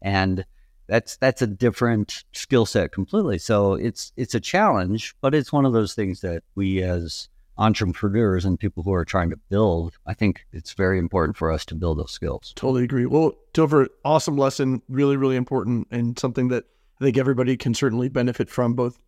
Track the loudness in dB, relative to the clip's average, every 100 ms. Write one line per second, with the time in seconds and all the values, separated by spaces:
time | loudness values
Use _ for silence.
0 | -2 0 0 -2 -6 _ _ _ -2 -2
1 | -2 -2 0 0 -2 0 0 2 0 0
2 | -2 -8 -16 -16 0 2 2 0 -2 -4
3 | -4 0 0 -2 0 2 2 0 -2 -6
4 | -10 -8 -4 -4 -2 2 2 2 0 -2
5 | -6 -4 0 0 0 2 2 2 0 -2
6 | -4 -4 -6 -8 -8 -4 -2 0 0 -2
7 | -4 -10 -14 _ _ 0 0 2 -2 -2
8 | 0 2 2 2 0 0 -2 -4 -2 -2
9 | 0 -2 -2 -4 -2 2 2 2 -2 -8
10 | -10 -2 0 -2 -8 -16 -10 -2 0 0
11 | 0 0 0 0 -2 -2 -6 -4 -2 -2
12 | -4 -8 -8 -8 -12 -6 -2 0 0 0
13 | 2 2 2 -2 _ 2 4 6 4 0
14 | 2 2 2 0 0 0 -2 -2 -4 0
15 | 2 2 2 0 -2 -2 0 -2 -4 -4
16 | -4 -2 -4 0 0 -2 -6 _ _ -2
17 | 2 2 2 2 0 0 -2 0 0 0
18 | -2 0 -2 -2 -4 -2 0 0 -4 -6